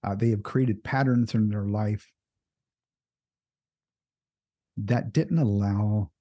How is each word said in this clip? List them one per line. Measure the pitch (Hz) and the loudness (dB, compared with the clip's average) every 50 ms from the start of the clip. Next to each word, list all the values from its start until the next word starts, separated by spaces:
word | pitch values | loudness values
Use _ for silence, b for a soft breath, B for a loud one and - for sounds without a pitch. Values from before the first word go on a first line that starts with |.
| - | -4
uh, | 101 98 | -4 -2
they | 98 113 117 | 0 2 0
have | 110 101 | 0 0
created | 104 - - 131 131 120 104 - | -4 -2 0 0 0 0 -2 -4
patterns | _ - - 135 135 131 123 120 120 - - | _ -4 0 0 2 2 2 2 2 2 2
in | 113 107 104 | 0 2 2
their | 104 104 101 | 0 -2 -2
life | 104 101 104 107 104 107 104 - _ _ _ _ _ _ _ _ _ _ _ _ _ _ _ _ _ _ _ _ _ _ _ _ _ _ _ _ _ _ _ _ _ _ _ _ _ _ _ _ _ _ _ _ _ _ _ _ _ _ _ _ _ _ | -2 -2 -2 0 -2 -2 -4 -6 _ _ _ _ _ _ _ _ _ _ _ _ _ _ _ _ _ _ _ _ _ _ _ _ _ _ _ _ _ _ _ _ _ _ _ _ _ _ _ _ _ _ _ _ _ _ _ _ _ _ _ _ _ _
that | - 107 98 123 120 - 113 | -10 -2 -2 -2 -2 -2 -2
didn't | - 156 165 - 170 165 | -2 -2 0 2 2 2
allow | 143 107 101 101 101 101 101 101 107 104 107 107 98 - _ _ | 2 2 2 2 2 2 0 0 0 0 0 0 -2 -4 _ _